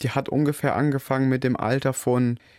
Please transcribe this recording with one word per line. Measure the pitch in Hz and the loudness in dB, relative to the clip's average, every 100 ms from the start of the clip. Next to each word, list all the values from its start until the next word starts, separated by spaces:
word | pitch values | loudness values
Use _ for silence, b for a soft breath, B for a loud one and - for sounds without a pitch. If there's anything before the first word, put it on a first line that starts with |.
die | 127 | -4
hat | 139 - | -2 -2
ungefähr | 135 147 147 143 - | 0 0 0 0 0
angefangen | 147 135 - 131 135 | 0 0 0 0 2
mit | 127 | 2
dem | 127 - | 0 -2
Alter | 110 135 135 | 0 0 0
von, | 127 - 123 123 120 b | -2 0 2 2 -2 b